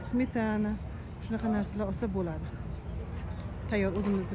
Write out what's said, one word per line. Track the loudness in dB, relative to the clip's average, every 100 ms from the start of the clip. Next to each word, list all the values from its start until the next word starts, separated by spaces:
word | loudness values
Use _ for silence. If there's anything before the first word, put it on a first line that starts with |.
| 0
smetana, | 2 2 2 2 2 2 0 -4 -8 -8 -8 -4
shunaqa | 0 2 2
narsalar | 2 0 0
olsa | 0 0 2
bo'ladi. | 0 -2 -4 -6 -6 -6 -4 -4 -4 -4 -4 -4 -6 -6 0
Tayyor | 4 4 4
o'zimizni | 4 4 2